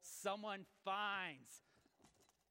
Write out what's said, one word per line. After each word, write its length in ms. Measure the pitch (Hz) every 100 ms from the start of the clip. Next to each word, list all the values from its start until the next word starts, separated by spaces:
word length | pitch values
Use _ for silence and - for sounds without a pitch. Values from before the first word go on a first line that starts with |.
someone 640 | - - 202 208 214 196 165 -
finds 800 | 190 196 208 196 180 131 120 - _ - - _ - - - _ _